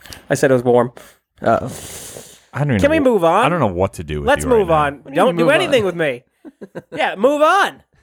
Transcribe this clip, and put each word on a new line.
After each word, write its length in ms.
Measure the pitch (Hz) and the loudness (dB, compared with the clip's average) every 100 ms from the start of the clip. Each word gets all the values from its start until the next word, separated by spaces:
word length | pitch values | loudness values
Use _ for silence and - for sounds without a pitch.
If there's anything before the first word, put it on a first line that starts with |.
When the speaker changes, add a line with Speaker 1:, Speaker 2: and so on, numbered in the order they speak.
| - - - | -20 -14 -6
Speaker 1:
I 40 | |
said 180 | 143 143 | 0 2
it 20 | |
was 80 | 131 | 2
warm. 300 | 123 120 123 - - _ _ - | 4 2 2 -4 -20 _ _ -6
Speaker 2:
Uh-oh. 300 | - 113 - - - - - - - - _ | 0 0 -2 -12 -16 -18 -18 -20 -20 -20 _
Speaker 3:
I 60 | - | -6
don't 80 | 147 | -2
even 120 | 131 | 0
Speaker 1:
Can 100 | 277 | 2
we 80 | 320 | 2
Speaker 3:
know, 140 | 262 | 2
Speaker 1:
move 100 | 214 | 2
on? 200 | 165 190 | 2 2
Speaker 3:
I 40 | 247 | 2
don't 100 | 175 | 0
know 80 | 110 | -2
what 280 | 87 98 | 0 -4
to 100 | - | -4
do 160 | 76 76 | -8 -4
with 80 | 71 | -2
Speaker 1:
Let's 160 | 277 | -2
Speaker 3:
you 60 | 262 | 2
right 60 | 233 | 0
Speaker 1:
move 100 | 175 | 2
Speaker 3:
now. 60 | |
Speaker 1:
on. 200 | 156 147 143 | 0 0 -6
Speaker 2:
What 60 | - | -6
do 40 | |
you 40 | 151 | 0
Speaker 1:
Don't 200 | 226 175 | 0 2
do 60 | |
Speaker 2:
move 40 | 262 | 2
on? 80 | 320 | 2
Speaker 1:
anything 240 | 349 269 | 2 0
with 120 | 190 170 | 0 -2
me. 260 | 156 123 _ _ 311 - | -4 -4 _ _ -20 -20
Speaker 2:
<laughs> 360 | 190 - - | -18 -18 -12
Speaker 1:
Yeah, 240 | - 226 165 | -6 -4 0
move 260 | 240 294 | 0 2
on. 400 | 311 381 254 131 _ _ | 2 2 0 -4 _ _